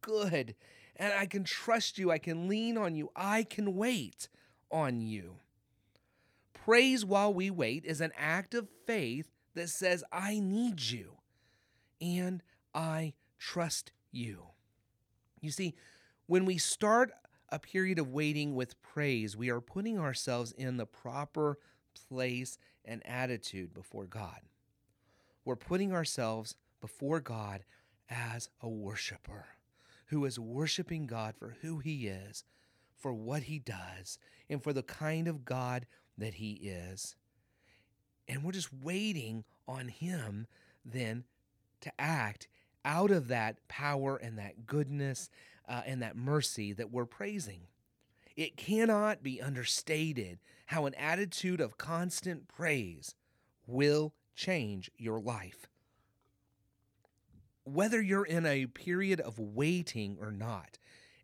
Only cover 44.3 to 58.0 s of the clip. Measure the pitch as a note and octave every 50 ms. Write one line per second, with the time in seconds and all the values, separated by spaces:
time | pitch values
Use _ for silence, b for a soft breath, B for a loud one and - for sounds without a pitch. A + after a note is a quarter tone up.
44.3 | A2+ G#2+ G2+ G2+ - A2 A#2 - C#3 D3+ D3 C3 C#3+ C#3+ C#3 C#3 B2+ - - -
45.3 | B B B B B B B B B2 A#2+ - C3 C3+ B2+ A#2 G#2+ - A#2 B2 C#3
46.3 | D3 D3+ - - - A2+ G#2 G2+ G2+ G#2+ A#2 G#2 A#2+ B2 A#2+ A#2+ - - G3+ G3+
47.3 | G#3 G3 C#3+ G#2 G2 F2 F2 - _ _ _ _ _ _ b b b b b b
48.3 | b b D#3+ - - - - - G#3+ A3 A#3 A3+ G#3+ G#3 G#3 G#3+ G#3 - - C3+
49.3 | C3 - B2+ C#3 C3+ B2 A#2+ - - - - - D#3 D#3 D#3+ D#3+ C#3+ A#2+ G2+ F2+
50.3 | F2 F2 b b b b b b D#3+ D#3+ C#3+ C#3 C3 - D3 D#3 E3+ F#3 G#3 F3
51.3 | - - - F#3 F3+ E3+ C#3 G#2+ - - - D#3+ E3 E3+ F3 F3+ - - - F#3+
52.3 | E3+ D3 - - - - E3+ D#3+ D3 B2+ G#2 F2 E2 C#2 - - - _ _ _
53.3 | _ _ _ _ _ _ - A#2 B2 C3 C#3+ D3 D3 D3+ D#3 D3+ - _ _ _
54.3 | - - - F#3+ F#3 D#3 B2 G#2 G#2 F#3 F3 - _ - A2+ A2+ A2 A2+ G2+ B2
55.3 | A#2 G2 F#2+ F#2 - - - - _ _ _ _ _ _ _ _ _ _ _ _
56.3 | _ _ _ _ _ _ _ _ _ _ _ _ _ _ _ _ _ _ _ _
57.3 | - - - _ _ _ - C3+ C#3 E3+ G3+ A3 A#3+ A3+